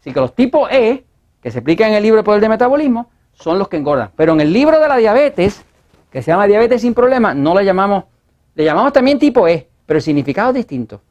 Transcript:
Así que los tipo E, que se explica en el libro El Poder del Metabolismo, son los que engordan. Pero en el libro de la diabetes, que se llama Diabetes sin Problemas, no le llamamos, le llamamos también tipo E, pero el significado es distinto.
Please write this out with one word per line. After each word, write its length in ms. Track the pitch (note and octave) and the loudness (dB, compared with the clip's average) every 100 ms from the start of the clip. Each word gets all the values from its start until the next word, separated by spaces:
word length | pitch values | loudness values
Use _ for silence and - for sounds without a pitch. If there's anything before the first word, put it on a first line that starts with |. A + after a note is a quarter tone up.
Así 120 | - | -8
que 60 | C3+ | -4
los 160 | B2+ | -4
tipo 340 | - B3+ D4+ A#3+ | -2 0 0 0
E, 360 | C4+ A3+ C4+ _ _ _ _ | 0 0 -2 _ _ _ _
que 120 | B2 | -10
se 60 | A#2 | -8
explica 280 | B2 E3 A3 | -2 0 2
en 80 | |
el 80 | G#3 | 0
libro 160 | G#3+ A3 | 2 0
El 60 | |
Poder 160 | G#3 G#3 | 2 0
del 100 | A3 | 0
Metabolismo, 580 | A3 B3 C#4+ D4+ A#3 A#3+ _ _ | 0 0 0 0 -2 -6 _ _
son 240 | _ - F3+ | _ -4 -4
los 120 | F#3+ | -4
que 80 | E3+ | -6
engordan. 340 | C#3+ C#3+ G#2+ - | -2 -2 -4 -2
Pero 160 | D#3+ | 0
en 80 | D#3+ | 2
el 120 | D3+ | 2
libro 280 | G3 D4 D#4 | 2 2 2
de 80 | D#4 | 2
la 80 | C4 | 2
diabetes, 680 | A3 A3+ C#4+ C#4+ F#3 - _ _ _ _ _ | 2 2 0 0 -4 -4 _ _ _ _ _
que 100 | C3+ | -10
se 120 | B2 | -2
llama 160 | E3+ G3+ | 0 2
Diabetes 320 | G#3 A#3 A#3+ | 2 2 0
sin 140 | A#3+ | 0
Problemas, 420 | A#3 B3 C4 G#3+ C#3+ | 0 0 2 0 0
no 180 | C#3+ | 0
le 100 | F#3 | 2
llamamos, 420 | G3 F3+ G3 G3+ - _ _ _ _ - | 0 0 0 -2 -6 _ _ _ _ -4
le 80 | |
llamamos 280 | D#3 D#3 C4 | -2 0 2
también 280 | C#4 B3+ C#4+ | 2 2 2
tipo 260 | D4 B3 F3 | 2 2 2
E, 220 | E3+ - _ | 0 -4 _
pero 140 | _ D#3 | _ -4
el 40 | |
significado 460 | D#3+ C#3+ C#3 C#3 A#3 | 0 -2 -2 -4 -2
es 80 | B3+ | -2
distinto. 440 | - C3+ A2+ G2+ _ | -6 -10 -10 -14 _